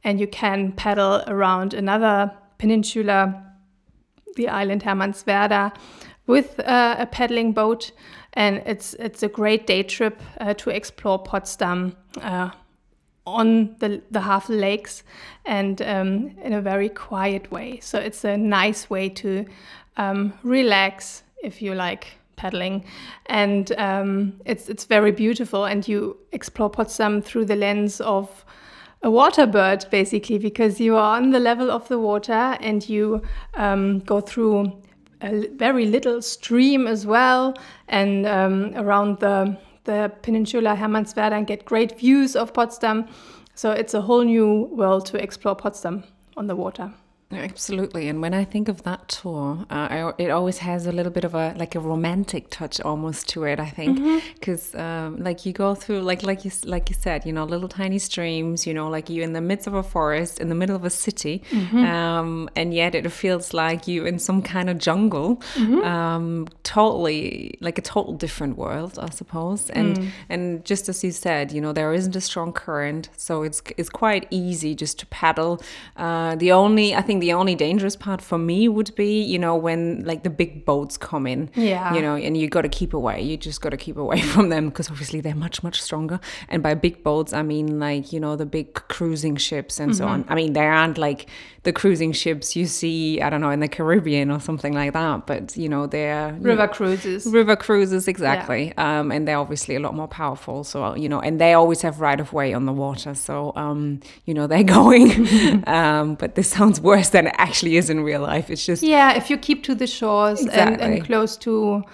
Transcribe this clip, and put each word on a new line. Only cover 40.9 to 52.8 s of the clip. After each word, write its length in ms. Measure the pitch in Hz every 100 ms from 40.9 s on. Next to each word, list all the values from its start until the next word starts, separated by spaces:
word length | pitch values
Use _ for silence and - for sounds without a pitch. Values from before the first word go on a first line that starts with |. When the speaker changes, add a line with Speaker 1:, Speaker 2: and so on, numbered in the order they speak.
| 220 214 - 214 214
Speaker 1:
and 80 | 208
get 180 | 202
great 320 | - 226 226 233
views 360 | 247 277 269
of 180 | 269 226
Potsdam. 540 | - 233 233 226 214 226 - - - -
So 160 | - 226
it's 240 | 214 220
a 60 | 220
whole 220 | 196 240
new 440 | 240 226 214 214 233
world 340 | 269 190 190 190
to 160 | 214
explore 320 | 202 - 208
Potsdam 480 | 196 208 208 170 190 - _ _ -
on 100 | 208
the 80 | 180
water. 360 | 180 - 196 214 _ _ -
Speaker 2:
Absolutely. 800 | 196 196 190 - 196 196 170 147
And 140 | 151
when 100 | 165
I 100 | 185
think 240 | 196 208 208
of 160 | 185
that 220 | - 180 -
tour, 580 | - 185 156 139 160 214
uh, 60 | 147 151
I, 220 | 151 165 -
it 140 | 175
always 260 | 160 180 185
has 280 | 175 175 170
a 60 |
little 200 | 175 175
bit 120 | 175
of 100 | 170
a, 200 | 165 160 175
like, 160 | 165
a 40 | 170
romantic 680 | 160 160 165 185 202 165 -
touch 320 | - 151 -